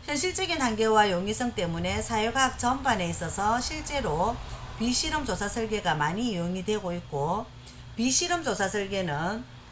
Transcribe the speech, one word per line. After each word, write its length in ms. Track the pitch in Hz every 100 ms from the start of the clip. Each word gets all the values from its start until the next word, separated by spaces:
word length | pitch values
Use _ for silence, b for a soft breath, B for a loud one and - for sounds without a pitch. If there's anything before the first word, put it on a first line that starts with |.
| -
현실적인 560 | 285 370 359 370 320
한계와 500 | 254 214 220 220 208
용이성 420 | 180 196 214 247
때문에 480 | 220 170 170 180 202
사회과학 560 | 214 214 220 269 262 -
전반에 500 | 240 269 269 208 170
있어서 500 | 170 160 156 208 240
실제로 760 | - 311 - 285 214 151 202 247 B B - -
비실험 460 | 233 247 311 311 254
조사 220 | 185 202
설계가 480 | 240 220 214 180 156
많이 360 | 147 190 247
이용이 340 | 180 170 185 185
되고 260 | 214 185
있고, 520 | 175 - 143 151 202 240 - B B B -
비실험 480 | 247 262 349 349
조사 240 | 285 196 190
설계는 760 | 208 196 196 180 147 175 220 247 - -